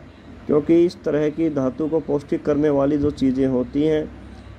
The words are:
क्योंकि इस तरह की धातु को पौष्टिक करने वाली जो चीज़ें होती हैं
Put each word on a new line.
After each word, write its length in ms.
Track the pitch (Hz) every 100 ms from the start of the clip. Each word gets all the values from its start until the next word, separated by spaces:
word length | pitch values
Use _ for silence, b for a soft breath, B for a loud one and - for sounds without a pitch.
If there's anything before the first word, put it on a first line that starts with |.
| - - - - -
क्योंकि 360 | 151 147 170 175
इस 160 | -
तरह 260 | - 147 151
की 180 | 147 165
धातु 360 | 143 131 123 156
को 120 | 160
पौष्टिक 440 | 147 143 - 165 156
करने 240 | 147 151
वाली 260 | 143 139 147
जो 140 | 143
चीज़ें 320 | 143 135 127 135
होती 360 | 127 123 135
हैं 240 | 151 156 156 - - - -